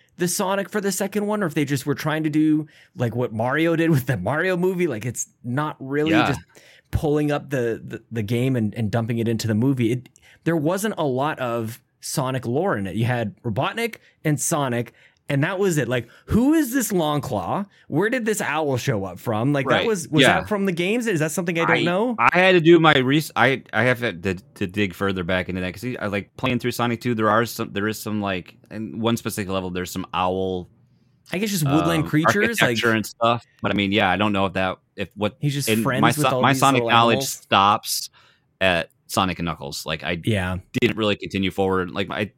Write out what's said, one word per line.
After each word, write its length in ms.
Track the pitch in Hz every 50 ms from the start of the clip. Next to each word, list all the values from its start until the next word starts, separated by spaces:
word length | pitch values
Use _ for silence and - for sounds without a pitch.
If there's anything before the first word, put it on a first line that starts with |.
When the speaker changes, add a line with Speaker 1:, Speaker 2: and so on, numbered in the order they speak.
| _ _ _ -
Speaker 1:
the 100 | 175 175
Sonic 400 | - - 190 185 196 196 190 -
for 120 | - 214
the 120 | 190 196
second 340 | 185 - 202 196 - 208 208
one, 160 | 208 214 208
or 40 | 196
if 80 | 156 147
they 100 | 160 143
just 220 | 131 147 127 -
were 80 | 151 135
trying 280 | - - 156 151 156 156
to 60 | 156
do, 360 | 147 156 156 156 151 156 151 - _ - - _ _
like, 220 | - 123 113 104
what 160 | 120 123 107
Mario 420 | 110 110 120 127 139 156 165 170 165
did 120 | 156 165 165
with 140 | 165 127 123
the 120 | - 127 90
Mario 400 | 90 110 143 156 180 190 185 175
movie. 280 | 180 185 190 175 180
Like, 200 | 156 120 107 117
it's 200 | 123 - - - _ _ _
not 340 | - 123 123 147 151 156 - _
really 300 | 131 131 139 147 151 165
Speaker 2:
Yeah. 160 | 160 - 120 95
Speaker 1:
just 120 | - - - _ _ - - - - - _ _
pulling 420 | - - 160 147 147 151 147 147
up 160 | 147 143 - 135
the, 320 | 139 127 117 117 107 67
the, 220 | - - 117 - - _
the 100 | 113 117
game 340 | 104 98 123 117 127 135 131
and, 180 | 120 107 104 98
and 160 | 120 113 98
dumping 280 | 110 120 117 113 117 117
it 80 | 110
into 220 | 117 113 107 - 110
the 60 | 107
movie. 360 | 107 127 139 139 123 117 107
It, 160 | 123 123 - - _ _ _ - - _ -
there 120 | 165 170
wasn't 380 | 160 139 165 190 202 214 220 - 175
a 60 | 156
lot 320 | 139 123 127 139 156 147 -
of 420 | 131 117 117 120 113 110 117 - _ _ _ _
Sonic 440 | - - - 151 131 131 131 127 127
lore 300 | 117 120 151 185 202 147
in 100 | 104 98
it. 80 | 95 85
You 100 | 110 117
had 340 | 117 123 120 113 101 - _
Robotnik 540 | - 120 95 127 156 190 196 226 233 226 - - _ _ _ _
and 160 | - 156 147 143
Sonic, 540 | - - 165 147 139 127 117 120 117 - _ _ _ _ _ _ _ -
and 140 | 143 135 151
that 140 | 180 196 180
was 200 | 202 190 151 147
it. 100 | 120 110
Like, 200 | 127 123 123 - - - _
who 260 | - - 214 254 285
is 220 | 320 330 294 226 247
this 160 | 277 214 -
Longclaw? 720 | 196 180 156 151 147 143 - - 117 98 85 95 131 180 202 - _ _ _ -
Where 220 | - 156 202 220
did 160 | 262 254 214
this 140 | 220 208 -
owl 340 | - 127 143 160 156 143 131
show 280 | 117 - 135 120 98 95
up 140 | 92 87 -
from? 320 | - 120 107 107 120 143 143
Like, 120 | 139 131 -
that 80 | 120
Speaker 2:
Right. 100 | - -
Speaker 1:
was, 220 | 233 214 175 - -
was 140 | 147 151
Speaker 2:
Yeah. 180 | 131 117 92 -
Speaker 1:
that 80 | 87 -
from 180 | 214 196 196
the 60 | 196
games? 340 | 175 156 175 190 220 247 220
Is 140 | 226 185 143
that 100 | 156 160
something 280 | - 196 175 185 165 165
I 60 | 170
don't 120 | - - 120
Speaker 2:
I, 40 |
Speaker 1:
know? 340 | - 170 175 196 233 254 226 -
Speaker 2:
I 200 | 117 123 165 175
had 140 | 185 190
to 80 | 185 175
do 180 | 156 165 170 165
my 180 | 160 156 147 135
res-, 320 | 123 131 143 156 151 - -
I, 260 | 104 117 135 135 107 - -
I 120 | - 107 117
have 160 | 127 123 117
to, 120 | 120 110
to, 220 | 85 85 92 98 92
to 320 | 90 - - _ - 104
dig 260 | 90 92 104 104 92
further 300 | 82 - 98 98 95 92 87
back 240 | 87 95 92 87 -
into 120 | 90 92
that, 100 | 90 90
'cause 120 | 87 - 120 127 123 -
I, 100 | - 104
like, 280 | 98 101 92 _ _
playing 220 | - - 131 127 117
through 140 | - 123
Sonic 280 | - - 120 120 117 -
two, 140 | - 123 120
there 160 | 110 110 107
are 160 | 104 113 117
some, 260 | 113 - - 113 -
there 140 | - 101 101 110
is 100 | 107 -
some, 180 | - 110 107 104
like, 360 | 101 98 95 90 - - - - - -
in 280 | 90 110 110 95 73 113
one 180 | 110 117 117
specific 320 | - - 110 - 107 98 90
level, 220 | 95 95 92 92
there's 220 | 87 90 90 -
some 140 | - 95 - -
owl, 560 | - 87 92 92 92 95 95 95 92 90 87 - _ _ _ _ _ _ _ _ _ _ _ -
Speaker 1:
I 60 | 165 185
guess 120 | 220 208
just 140 | 202 165 151
woodland 380 | 139 - 160 170 170 170 160
Speaker 2:
um, 60 | 151 -
Speaker 1:
creatures, 240 | 151 151 165 - -
like 140 | 202 220 240
Speaker 2:
architecture 400 | 226 - 117 123 120 110 120 117
and 160 | 113 110 101
stuff. 400 | - - - 113 117 120 117 - _ _ _
But 80 | - 104
I 40 | 104
mean, 180 | 104 101 98
yeah, 180 | 101 107 104 92
I 60 | 90
don't 160 | 95 107 107
know 140 | 101 98 98
if 80 | 92 87
that, 240 | 95 95 92 - _ _ _ _
if 120 | 98 98 - _
what 220 | 101 104 101 - -
Speaker 1:
He's 140 | 147 147 139
just 140 | 143 131 113
Speaker 2:
in 140 | 107 113 110
Speaker 1:
friends 180 | - - 98
Speaker 2:
my 60 | 113 120
Speaker 1:
with 80 | 120
Speaker 2:
so-, 120 | 147 147 127
Speaker 1:
all 140 | 131 127
Speaker 2:
my 100 | 117 135
Speaker 1:
these 80 | 135 131
Speaker 2:
Sonic 220 | 139 139 135 127
Speaker 1:
little 80 | 117 117
Speaker 2:
knowledge 240 | 120 117 117 117 117
Speaker 1:
animals. 160 | 135 135 -
Speaker 2:
stops 800 | - - - - 113 98 98 101 107 113 - - - - - - _ _ _ _ _ _ _ _ _ -
at 300 | 95 92 87 82 80 - _ _ _
Sonic 320 | - - 110 95 92 85 -
and 80 | 85
Knuckles. 400 | 85 78 - 71 71 78 - -
Like, 160 | 73 80 76 67
I 160 | 80 87 82 78
Speaker 1:
Yeah. 320 | 117 107 95 90 92 92 92 - _ - 127
Speaker 2:
didn't 160 | 123 110 - 110
really 180 | 107 104 101
continue 340 | - 95 - - 98 98 92
forward. 400 | - 98 98 95 95 92 90 90
Like, 180 | - 98 98 -
I, 220 | 71 82 107 95 _